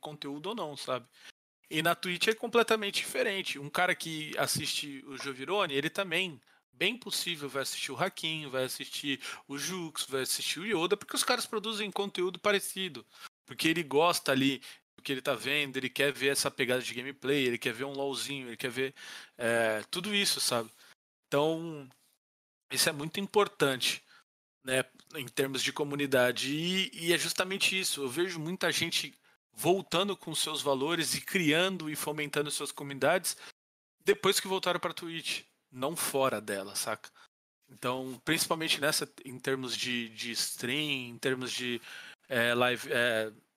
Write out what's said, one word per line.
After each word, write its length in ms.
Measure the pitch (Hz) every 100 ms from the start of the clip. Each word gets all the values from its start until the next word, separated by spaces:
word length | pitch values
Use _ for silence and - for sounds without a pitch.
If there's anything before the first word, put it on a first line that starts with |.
conteúdo 460 | 151 147 143 147 175
ou 80 | 226
não, 200 | 156 139
sabe? 320 | - 123 120 - - - _ _ -
E 120 | 156
na 140 | 165 170
Twitch 320 | 185 175 220
é 60 |
completamente 600 | 220 240 240 226 220 202 -
diferente. 600 | - 262 226 196 - 143
Um 120 | 143
cara 260 | - 180 170
que 420 | 165 156 151 -
assiste 680 | 139 135 156 - 147 139 -
o 100 | 131
Jovirone, 560 | 139 127 139 202 175
ele 160 | 139 156
também, 520 | 202 190 165 185 135 _ _ _
bem 240 | - 180 247
possível, 500 | 202 - 180 160 143
vai 140 | 135
assistir 300 | 131 - -
o 120 | 123
Hakim, 460 | 185 - 160 160 143
vai 140 | 131
assistir 580 | 127 - 131 - 147 131 - - -
o 100 | 143
Jux, 480 | 147 185 165 - -
vai 140 | 135
assistir 360 | 131 - - 156
o 60 | 208
Yoda, 320 | 175 175 202
porque 180 | - 277
os 80 |
caras 220 | - 247 -
produzem 440 | 220 214 208 208
conteúdo 480 | 185 202 190 185 180
parecido. 680 | 208 202 - 190 185 123 - - - _ -
Porque 220 | 127 160
ele 160 | 165
gosta 480 | 147 139 170 170 -
ali 300 | 135 135 127 - - _ _
do 40 |
que 120 | -
ele 80 | 127
tá 120 | 147
vendo, 440 | 120 123 147 139 131
ele 120 | 127
quer 220 | - 139
ver 180 | 127 139
essa 220 | 139 139
pegada 300 | - 120 127
de 120 | 113
gameplay, 520 | 117 131 131 131 147 127
ele 120 | 120
quer 160 | 127
ver 120 | 113 139
um 80 |
LoLzinho, 540 | 139 139 123 120 139 123
ele 100 | 113
quer 120 | 131
ver, 240 | 123 135 - - - - -
é, 440 | 117 117 113 107 107
tudo 240 | 180 196
isso, 280 | 202 196 139
sabe? 280 | - 120 113 - - - _ _ -
Então, 600 | - 156 165 165 151 131 _ _ _ _ _ _ _ -
isso 200 | 131 170
é 20 |
muito 280 | 147 156 -
importante, 840 | 196 214 196 - 143 127 - - _ - _ _ _ _ 131
né, 180 | 131 - - - 156
em 100 | 123
termos 380 | - 135 131
de 80 | 139
comunidade. 840 | - 143 143 143 131 123 113 131
E, 380 | 151 170 190 185
e 200 | - 165
é 40 | 165
justamente 600 | 165 - 185 190 - 190
isso. 240 | 180 147
Eu 60 | 135
vejo 300 | 135 185 170
muita 320 | 156 185 175
gente 420 | - 170 - 147 - _ _ _
voltando 600 | - 156 190 151 165 202 185
com 180 | -
seus 280 | 151 156 147
valores 520 | 139 131 143 170 139
e 80 | 139
criando 680 | - 190 156 156 190 180 156
e 60 | 147
fomentando 540 | 156 151 143 147 147
suas 220 | - 147
comunidades 640 | - 143 135 135 185 170 - - - _ _ _ _
depois 360 | 185 - 190 202
que 80 | 196
voltaram 320 | 190 180 175
pra 140 | 175
Twitch, 500 | - 170 165 - - - _ _
não 240 | 127 135 165
fora 440 | - 139 131 107
dela, 360 | 107 98 98 -
saca? 340 | 120 107 - _ - _ _ _ _
Então, 500 | 120 123 127 131 117 -
principalmente 540 | 160 - 165 160 151
nessa, 300 | 143 - 151 - 135
em 120 | 127
termos 380 | 135 135 127 113
de, 340 | 123 120 113
de 220 | 110 120
stream, 760 | 113 - - 123 139 151 135 123
em 80 | 117
termos 340 | 139 127 127
de, 300 | 117 123 117 - - - - -
é, 240 | 123 120
live, 360 | 120 123 120 139
é, 400 | 123 120 113 110 107 _